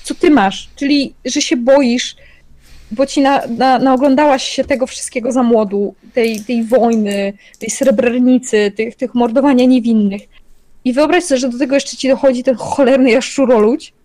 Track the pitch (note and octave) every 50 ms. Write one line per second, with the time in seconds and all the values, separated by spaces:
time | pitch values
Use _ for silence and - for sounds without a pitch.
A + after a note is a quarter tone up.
0 | - - - - - F4 D4+ C4 G3 F#3+ G3+ - - - - - C#4+ C#4+ D4 C#4+
1 | C4+ - - _ - B3+ - D4 - - D#4+ B3+ A#3 B3+ C4+ C#4+ C#4+ A#3+ A#3+ B3
2 | - - - - - - - _ _ - - - _ - - - - - A3 A3+
3 | C#4 C#4 - D4+ C#4 C4+ C#4 C4+ - B3+ A#3 A3+ B3 C4 C4 A#3+ - C4+ C4 B3+
4 | C4+ C#4+ C4+ B3+ D4+ D4 C4+ C4 - - - - C4 - C#4+ A#3+ C4 - - -
5 | - - - B3+ A3 C4 A#3+ C4 B3 A#3 A#3 A3 G#3+ G3 G3 G3+ G3+ G3 - _
6 | _ - - B3+ A3+ A3+ A3 G#3+ G#3+ - B3 A#3 A3+ A3 A#3+ B3 A3 A#3 A#3 A3
7 | G#3+ G3+ G3+ G3+ G3 G3 G3+ - _ - _ _ - A3 - - - B3+ A#3 G#3
8 | A#3 A#3+ A#3 B3+ B3 B3+ B3+ B3 B3 - - G#3+ G#3 G3+ G3+ - A3 A#3 - -
9 | C4 B3 - A#3+ A#3+ A#3 A3 C#4 B3+ D4 C4+ B3 B3+ B3+ C4 B3+ G#3+ A#3 A3+ A3
10 | G#3 G3+ G3 G3+ - - _ - _ - - - _ _ - - _ B3+ A#3+ C4
11 | D4+ D4 E4+ F4+ F4 - C4+ B3+ B3+ C4+ A#3+ A#3+ D4 B3 C4+ C4+ C4 - - -
12 | - B3+ C4 - - C#4 B3+ B3 B3+ C4+ B3+ G#3+ - - - - C#4+ A#3 C4+ C4
13 | B3+ C4 A3 C4 B3+ - - - C4+ A#3 B3+ A3 G#3 G#3+ B3+ D#4 - - _ _